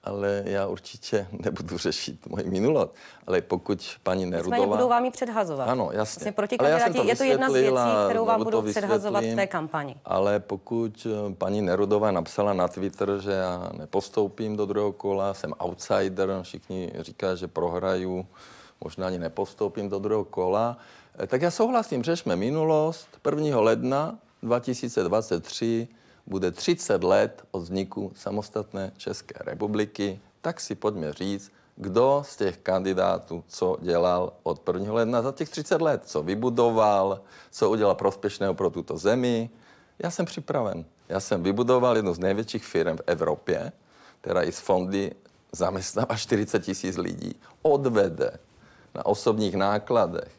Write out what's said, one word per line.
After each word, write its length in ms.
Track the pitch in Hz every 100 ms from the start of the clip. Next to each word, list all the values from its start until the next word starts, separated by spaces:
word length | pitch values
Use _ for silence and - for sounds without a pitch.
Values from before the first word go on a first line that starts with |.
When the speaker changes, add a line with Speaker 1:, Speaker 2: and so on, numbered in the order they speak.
| -
Speaker 1:
Ale 360 | 101 101 101 98
já 220 | 98 98
určitě 600 | 98 - - - 107 92
nebudu 460 | 98 90 82 82 87
řešit 500 | 87 - - - -
moji 220 | 101 92
minulost. 460 | 92 117 151 90 - - - -
Ale 140 | 92
pokud 440 | - 90 - 98 - -
paní 160 | - 92 90
Speaker 2:
Nicméně 120 | 90
Speaker 1:
Nerudová 320 | 85 240 - 208
Speaker 2:
budou 120 | 247
vám 160 | 240 254
ji 60 |
předhazovat. 580 | 240 240 220 185 143 120
Speaker 1:
Ano, 200 | 127 90
jasně. 40 | 104 107 - 202 202
Speaker 2:
Vlastně 200 | 208 247
Speaker 1:
Ale 100 | -
já 100 | 160
jsem 140 | 233
Speaker 2:
protikandidáti, 0 |
Speaker 1:
to 100 | 254 226
Speaker 2:
je 60 | 240
to 80 |
jedna 260 | 269 - -
z 40 |
Speaker 1:
vysvětlil 300 | 135 135 131 120
Speaker 2:
věcí, 120 | 107
Speaker 1:
a 80 | 101
Speaker 2:
kterou 200 | 220 226
vám 100 | 220
Speaker 1:
znovu 100 | 220
to 60 | 220
Speaker 2:
budou 100 | 214
předhazovat 480 | 208 202 214 202 202
v 20 |
té 40 | 226
Speaker 1:
vysvětlím. 200 | 226 196
Speaker 2:
kampani. 480 | 175 156 160 143 - -
Speaker 1:
Ale 340 | 92 101 104
pokud, 680 | - 98 - 117 113 107 117 107 104
eh, 40 | 92
paní 260 | 92 104
Nerudová 500 | 98 92 101 104 107
napsala 420 | 92 80 - 104
na 140 | 95 87
Twitter, 500 | - 95 - 101 101
že 120 | 98
já 380 | 95 92 90 90 -
nepostoupím 800 | - 98 - - 101 - 110 104
do 80 | 101
druhého 260 | 101 104
kola, 420 | 101 101 98 98
jsem 200 | 98 78 -
outsider, 720 | 90 90 - 98 98 92 95 95
všichni 500 | 90 - _ 95 90 -
říkají, 380 | 80 - 95 90
že 100 | 90
prohraju, 800 | - 87 87 95 92 92 90 92 - - - - _
možná 240 | - 87 92
ani 120 | 90
nepostoupím 680 | 82 90 98 - 104 110 101
do 100 | 98
druhého 240 | 104 107 98
kola, 520 | - 92 101 117 120 - - - -
eh, 40 | -
tak 140 | 131
já 100 | 175
souhlasím, 520 | - 226 247 220 135
řešme 320 | 120 170 - 90
minulost. 720 | 110 151 160 151 156 160 - -
Prvního 400 | - 147 151 127
ledna 580 | 110 113 123 139 156 220 _ _
dva 160 | 117 120
tisíce 440 | 123 123 120 113
dvacet 400 | 90 107 113 87
tři 440 | - - 117 113 - - _ - -
bude 240 | 95 92
třicet 520 | 87 - 175 - -
let 400 | 87 101 107 - -
od 80 | 95
vzniku 520 | 85 95 95 - 98 -
samostatné 760 | - 104 104 107 101 98 95 -
České 380 | - - - -
republiky, 760 | - - 104 107 107 - 101 95 _ _
tak 180 | 160 175
si 160 | - 101
pojďme 380 | 107 101 78
říct, 380 | 73 95 98 - _ _ -
kdo 480 | 98 98 131 143 143
z 80 | -
těch 200 | 98 87
kandidátů 840 | - 92 95 92 92 90 - 85 -
co 300 | - 92 -
dělal 520 | 90 85 90 87 90 -
od 160 | 82 80
prvního 340 | - 90 101
ledna 280 | 113 113 120
za 100 | 123
těch 180 | 131 156
třicet 320 | - 151 160
let, 200 | 160 127 -
co 180 | 78
vybudoval, 960 | 80 101 123 117 120 113 107 101 98 98 - - -
co 180 | - 107
udělal 260 | 110 104 90
prospěšného 580 | 95 - 104 - 98
pro 160 | 87 92
tuto 280 | 87 - 80
zemi. 520 | 92 123 123 117 113 - - - _ _
Já 120 | 175
jsem 140 | - 170
připraven. 600 | - - 143 110 85 80 _ _
Já 100 | 95
jsem 240 | - 98
vybudoval 520 | 87 101 123 127 123 113
jednu 180 | 101
z 60 | 85
největších 460 | 92 98 110 113 -
firem 320 | 82 82 80
v 40 | -
Evropě, 640 | 85 80 78 - 82 82 - _ _ - _
která 220 | - 90
i 80 | -
s 80 | -
fondy 520 | - 92 90 98 98 - - _ _
zaměstnává 640 | - 90 92 92 104 - 113
čtyřicet 480 | - 110 107 -
tisíc 340 | - - 92 90
lidí, 380 | 87 87 85 - - -
odvede 720 | 160 143 135 110 95 80 64 - _ _ - - - -
na 100 | -
osobních 500 | 104 - 107 104 95
nákladech 760 | 98 104 - 120 90 87 -